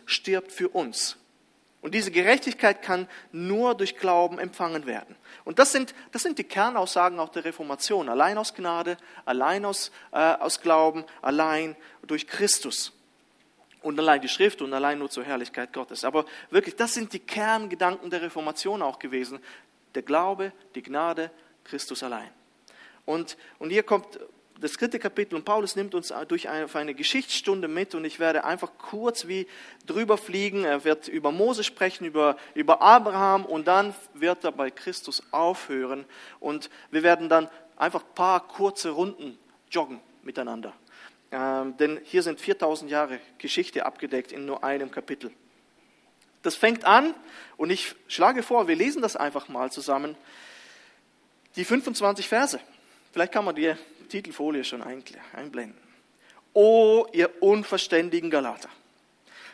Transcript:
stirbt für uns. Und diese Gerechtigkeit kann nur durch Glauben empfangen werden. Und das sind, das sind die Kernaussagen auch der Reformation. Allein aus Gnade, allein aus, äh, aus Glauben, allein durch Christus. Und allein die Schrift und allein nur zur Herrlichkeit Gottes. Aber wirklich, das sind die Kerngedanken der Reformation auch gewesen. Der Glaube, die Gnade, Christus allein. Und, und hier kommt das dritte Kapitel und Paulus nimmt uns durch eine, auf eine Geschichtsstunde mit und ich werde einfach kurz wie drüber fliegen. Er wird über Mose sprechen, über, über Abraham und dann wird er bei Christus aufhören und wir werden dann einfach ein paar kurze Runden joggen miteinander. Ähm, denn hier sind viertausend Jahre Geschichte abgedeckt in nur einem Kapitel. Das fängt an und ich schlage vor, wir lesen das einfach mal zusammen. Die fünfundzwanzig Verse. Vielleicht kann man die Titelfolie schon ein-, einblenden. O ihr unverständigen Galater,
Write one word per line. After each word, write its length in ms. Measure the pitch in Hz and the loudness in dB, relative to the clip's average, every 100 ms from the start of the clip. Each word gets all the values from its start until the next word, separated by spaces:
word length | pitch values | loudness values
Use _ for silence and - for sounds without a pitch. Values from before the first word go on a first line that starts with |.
| - | -6
stirbt 440 | - 196 190 190 | -4 -2 -2 -4
für 200 | - 180 | -4 -2
uns. 480 | 185 131 - - - _ _ _ _ _ _ | -2 -4 -4 -6 -6 _ _ _ _ _ _
Und 120 | 156 | -4
diese 160 | 208 190 | -2 0
Gerechtigkeit 720 | 170 190 269 262 - 214 202 | 2 4 4 2 2 2 2
kann 260 | - 180 185 - - | -2 -4 -4 -14 -14
nur 460 | 165 180 208 247 226 | -8 -2 0 2 0
durch 200 | 196 - | -2 -2
Glauben 440 | 185 175 175 175 | 2 4 2 -2
empfangen 460 | 185 - 170 160 131 | -10 -6 -4 -4 -6
werden. 280 | 110 - - - - | -8 -12 -20 -20 -14
Und 160 | - 170 | 2 6
das 100 | 269 | 6
sind, 240 | 269 254 - - | 4 -2 -8 -12
das 120 | 240 | -6
sind 160 | 359 285 | -4 -4
die 60 | |
Kernaussagen 760 | - 196 226 240 185 185 180 175 | -4 0 0 0 0 2 2 2
auch 80 | 160 | -4
der 160 | 175 | -6
Reformation. 640 | 156 160 147 139 - 202 135 | -6 -8 -8 -6 -2 0 2
Allein 300 | 123 165 196 | 4 4 2
aus 160 | 220 | -4
Gnade, 420 | - 180 170 170 175 - - | -6 -4 -2 -4 -6 -12 -8
allein 400 | - 127 143 196 | -4 0 0 0
aus, 280 | 202 196 - - - | -2 -4 -8 -12 -6
äh, 60 | - | 2
aus 440 | 160 - 156 - | 2 2 -2 -2
Glauben, 440 | 175 160 160 160 156 - | 4 6 4 0 -8 -6
allein 540 | 131 147 156 156 160 156 - - | 0 0 2 0 -4 -10 -20 -20
durch 220 | - 151 - | -8 -6 -6
Christus. 640 | - 202 - 135 - - - _ _ _ _ _ _ _ _ | -2 0 0 -2 -6 -8 -12 _ _ _ _ _ _ _ _
Und 180 | 156 147 | -6 2
allein 200 | 156 143 | 4 4
die 80 | 131 | 2
Schrift 340 | - 202 - | 2 2 2
und 100 | 135 | -4
allein 260 | 135 143 147 | 0 0 0
nur 120 | 139 | -6
zur 120 | - | -8
Herrlichkeit 500 | 143 127 120 131 123 | -6 -6 -6 -8 -8
Gottes. 320 | 135 123 117 | -10 -10 -6
Aber 200 | 131 156 151 - - | -2 0 -2 -8 0
wirklich, 240 | 180 359 | 2 2
das 200 | - 233 | -2 -2
sind 180 | 233 214 | -2 -6
die 80 | 190 | -10
Kerngedanken 880 | - 214 214 226 208 175 180 190 175 | -8 -4 0 0 -2 -2 0 -2 -6
der 120 | 175 | -6
Reformation 600 | 165 160 151 147 196 208 | -6 -6 -8 -6 -4 -2
auch 160 | 143 - | -4 -6
gewesen. 400 | 131 127 123 135 - - _ _ _ | -6 -6 -6 -10 -18 -20 _ _ _
Der 80 | 131 | -8
Glaube, 500 | 127 156 185 190 190 - _ | 0 0 0 -2 -6 -10 _
die 80 | 127 | -16
Gnade, 480 | 131 147 170 165 165 - _ _ | -8 -4 -2 -4 -8 -12 _ _
Christus 400 | - 143 - 127 | -14 -12 -10 -10
allein. 280 | 131 113 110 _ _ _ _ - - _ | -8 -10 -12 _ _ _ _ -20 -20 _
Und, 320 | - 160 160 - - - | -6 -6 -6 -14 -20 -12
und 100 | 156 | -2
hier 140 | 202 | 0
kommt 340 | - - - - - _ _ - | 2 0 0 -18 -18 _ _ -10
das 140 | 151 | -8
dritte 260 | - 240 240 | -2 -4 -2
Kapitel 360 | 208 - 202 | -4 -4 -4
und 100 | 160 | -6
Paulus 320 | 208 214 196 196 | -2 0 0 -4
nimmt 180 | 196 | -4
uns 200 | 175 - - 156 | -6 -6 -10 -4
durch 200 | 170 - | -4 -4
eine, 160 | 156 | -6
auf 120 | 151 151 | -6 -6
eine 180 | 151 | -6
Geschichtsstunde 720 | 135 - 269 - - 202 196 160 | -4 -2 -2 -2 -2 0 -2 -2
mit 260 | 165 196 | -4 -4
und 120 | 165 156 | -6 -8
ich 120 | 151 | 0
werde 260 | 165 156 | 0 2
einfach 260 | - 180 170 - | 0 -4 -8 -12
kurz 500 | - 208 240 233 170 | -12 -4 -2 -2 -4
wie 180 | 190 185 - - - | -6 -6 -12 -20 -14
drüber 320 | - 175 220 208 | -6 0 2 2
fliegen. 480 | - 190 202 196 | 0 -2 -2 0
Er 180 | 170 143 | 0 2
wird 260 | 156 151 - | 2 0 -2
über 220 | 160 147 | -4 -2
Mose 320 | 165 226 220 | 2 2 2
sprechen, 440 | 202 - 185 - 170 | -4 -2 -2 -2 -4
über, 320 | 151 147 139 - | 2 2 2 -4
über 260 | 151 151 - | 0 4 8
Abraham 640 | 196 240 208 190 196 196 | 10 10 8 2 4 2
und 240 | 190 160 156 | 0 -2 4
dann 260 | 185 202 196 - | 4 4 -4 -16
wird 300 | 143 165 175 | -2 0 0
er 80 | 165 | -2
bei 180 | 131 135 | -4 -6
Christus 520 | - - 180 - - - | -6 -10 -10 -8 -8 -4
aufhören 760 | 151 170 185 - 135 127 135 139 - - - | 0 0 0 -4 -4 -4 -8 -12 -20 -20 -10
und 300 | 147 151 - - - | -8 -6 -10 -20 -4
wir 120 | 156 | 2
werden 260 | 170 165 165 | 4 4 4
dann 220 | 160 156 - - - | 4 4 -6 -20 -4
einfach 260 | 160 170 | -2 -2
ein 120 | - | -6
paar 340 | - 185 180 - | 0 2 2 -2
kurze 400 | - 196 196 165 | -2 -2 -2 -4
Runden 500 | 151 190 - 143 107 _ _ _ | -2 -4 -6 -14 -16 _ _ _
joggen 300 | 170 139 120 - _ | -4 -4 -8 -20 _
miteinander. 500 | 135 135 123 113 110 - _ - - _ _ | -12 -8 -8 -8 -12 -16 _ -20 -20 _ _
Ähm, 440 | 131 135 135 135 127 | -4 -2 -2 -4 0
denn 240 | 151 156 | 0 0
hier 180 | - 180 | -2 0
sind 180 | 165 151 | 0 -2
viertausend 500 | - 190 160 156 147 | -4 0 0 0 -2
Jahre 300 | 147 143 127 - - | -2 -2 -4 -14 -12
Geschichte 480 | 143 - 180 - | -4 -2 -2 -4
abgedeckt 480 | - - 139 131 127 | -6 -6 -6 -6 -6
in 140 | 139 139 | -10 -8
nur 180 | 139 | -6
einem 260 | 135 139 135 | -4 -4 -6
Kapitel. 420 | 135 - 139 120 - _ _ _ _ _ _ _ _ _ _ | -10 -10 -10 -12 -16 _ _ _ _ _ _ _ _ _ _
Das 160 | 170 - | -6 2
fängt 300 | 226 233 180 | 2 4 6
an 280 | 226 311 - - - - - | 6 6 -2 -12 -20 -18 -6
und 100 | 156 | -4
ich 260 | 185 - - - | -2 -4 -12 -10
schlage 340 | - 254 254 | 2 4 4
vor, 260 | - 240 175 | 2 2 4
wir 80 | 160 | 2
lesen 260 | 247 294 | 0 0
das 140 | 226 - | -2 -2
einfach 320 | 147 139 - | -4 -4 -6
mal 220 | 127 131 | -6 -6
zusammen. 460 | - 143 139 151 151 - - - - - - - _ _ _ _ _ _ - | -6 -2 -2 -2 -10 -20 -20 -20 -20 -20 -20 -20 _ _ _ _ _ _ -8
Die 100 | 180 | 0
fünfundzwanzig 600 | 247 262 226 202 202 - | 0 0 0 0 0 0
Verse. 320 | 220 277 - - _ _ _ _ | 2 2 -2 -12 _ _ _ _
Vielleicht 200 | 170 185 | -2 0
kann 120 | 214 | 0
man 100 | 196 | -2
die 200 | 151 160 156 - - - | 0 0 -2 -8 -20 -12
Titelfolie 540 | 196 175 147 151 143 | -10 -10 -6 -4 -4
schon 200 | - 123 | -6 -8
ein-, 200 | 120 131 - - - | -10 -14 -16 -20 -18
einblenden. 480 | - 143 123 110 - _ _ _ _ _ - _ | -16 -12 -10 -12 -16 _ _ _ _ _ -20 _
O 540 | 208 214 226 220 226 226 | 6 8 8 8 6 4
ihr 300 | 170 175 - | 2 2 4
unverständigen 880 | 196 214 202 190 - 165 175 170 165 | 4 4 2 -4 2 0 2 -2 0
Galater, 380 | 151 123 107 - - _ _ _ _ _ - - | -2 -2 -8 -14 -20 _ _ _ _ _ -20 -20